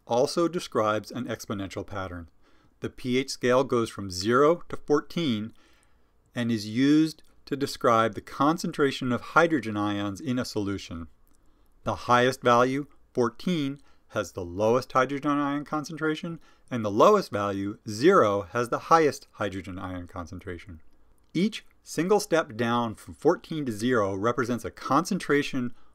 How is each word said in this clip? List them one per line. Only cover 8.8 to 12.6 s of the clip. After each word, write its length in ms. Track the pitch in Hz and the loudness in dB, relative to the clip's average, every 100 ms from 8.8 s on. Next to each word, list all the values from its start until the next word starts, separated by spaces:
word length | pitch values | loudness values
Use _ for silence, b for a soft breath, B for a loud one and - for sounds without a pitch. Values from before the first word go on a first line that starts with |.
| 139 - 127 | 0 0 -2
of 100 | 120 | -4
hydrogen 560 | - 156 165 156 110 104 | 0 2 4 2 -2 -2
ions 440 | 104 101 101 98 | -2 -2 -4 -6
in 180 | - 123 | -6 -4
a 60 | |
solution. 640 | 117 110 98 95 - 85 82 - _ _ _ _ _ _ | -4 -4 -4 -4 -8 -12 -14 -18 _ _ _ _ _ _
The 120 | - | -6
highest 480 | 101 - 120 127 123 | -4 2 4 4 2
value, 440 | 120 120 | 4 4